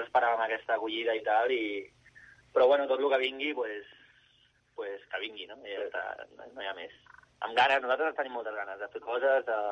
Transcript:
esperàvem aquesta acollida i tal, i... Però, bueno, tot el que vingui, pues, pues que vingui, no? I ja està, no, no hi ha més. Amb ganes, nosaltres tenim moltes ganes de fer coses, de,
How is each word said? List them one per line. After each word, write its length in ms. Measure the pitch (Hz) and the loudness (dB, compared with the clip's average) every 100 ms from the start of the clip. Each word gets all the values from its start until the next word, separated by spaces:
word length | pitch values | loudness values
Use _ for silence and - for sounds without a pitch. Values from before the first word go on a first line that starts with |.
esperàvem 400 | 117 127 120 113 | 0 2 4 2
aquesta 320 | 113 110 - 110 | 0 -2 -2 -2
acollida 400 | 110 113 113 110 | 0 -2 -2 0
i 80 | |
tal, 320 | 110 107 127 123 | 2 2 2 0
i... 80 | 110 101 95 _ _ - - - _ | -2 -6 -10 _ _ -20 -20 -20 _
Però, 160 | - 127 | 6 6
bueno, 160 | 143 135 | 6 4
tot 120 | 131 | 2
el 100 | 139 135 | 4 2
que 80 | |
vingui, 300 | 127 135 147 139 | 2 -2 -4 -4
pues, 320 | 113 104 104 - - _ _ _ _ _ _ - | -6 -8 -12 -20 -20 _ _ _ _ _ _ -10
pues 220 | 104 98 - | -8 -10 -10
que 160 | 95 | -8
vingui, 240 | 110 107 92 | -8 -12 -16
no? 80 | 113 | -16
I 80 | 104 | -10
ja 160 | 95 92 | -8 -6
està, 160 | 92 92 - - - | -6 -8 -10 -14 -18
no, 160 | - | -18
no 100 | - | -10
hi 60 | 98 | -10
ha 80 | 92 | -10
més. 240 | 82 - - - _ _ | -12 -18 -20 -20 _ _
Amb 180 | 107 120 | -2 4
ganes, 240 | 135 135 | 4 4
nosaltres 380 | 123 131 156 - | 2 0 0 -2
tenim 160 | 135 123 | -4 -6
moltes 160 | 110 | -6
ganes 300 | 107 98 98 | -6 -8 -8
de 60 | 104 | -10
fer 100 | 151 | -8
coses, 460 | 147 123 135 135 120 | -6 0 4 4 2
de, 100 | 110 104 | -2 -2